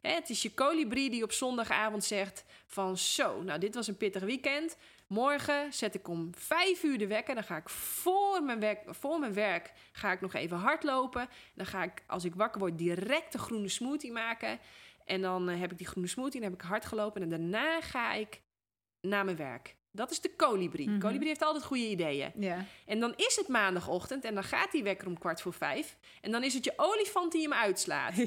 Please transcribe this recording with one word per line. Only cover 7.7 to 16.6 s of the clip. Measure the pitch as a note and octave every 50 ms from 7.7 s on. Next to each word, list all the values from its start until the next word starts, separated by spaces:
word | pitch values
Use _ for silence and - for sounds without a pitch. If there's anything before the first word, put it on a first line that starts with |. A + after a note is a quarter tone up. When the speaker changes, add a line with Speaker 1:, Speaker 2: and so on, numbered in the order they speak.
| - - - - - - - F4+ F#4 G4 G4+ G4+ G4 F#4 D4
Speaker 1:
mijn | C4+ A#3+ A3
werk, | G#3 G#3+ G#3 G#3 -
voor | - - - - C#4 D#4+ E4
mijn | C#4+ A#3 F#3+
werk | G3+ G#3+ G3+ F3 E3+ - - - - - - -
ga | - - G3 F#3
ik | F#3
nog | F#3 F#3 -
even | - - E3 F3
hardlopen. | E3+ F#3+ C4 D4+ D#4 - D4 C4 B3+ C4 B3+ A#3+ B3 B3 B3+ - - - - _
Dan | - F#3+
ga | - - F#3+ E3+
ik, | F3 - - -
als | - - F3+ E3+
ik | F3 E3+
wakker | F#3 G#3+ A3 - G#3
word, | F#3+ F3 E3 D#3+
direct | E3+ F3 F3 F3+ F#3 A3 C#4 D#4+ D#4 - -
een | A3
groene | - - A#3 G#3+ G3+ F#3+
smoothie | - - A#3+ C4 D4 D4+ D4+ A#3+ A#3
maken. | A3+ A3+ A3+ A3+ - A3+ A3 A3+ A#3+ - - - - - - - _ _
En | - F#3+ F#3
dan, | F#3+ F#3 F#3 F#3 F3+ F3+
eh, | F3 F3
heb | F3+ F3 F3+
ik | E3+
die | F3+
groene | - - F#3+ F3+ F3+
smoothie | - B3+ B3+ C#4 B3+ B3+
en | A3 G3
heb | F3+ -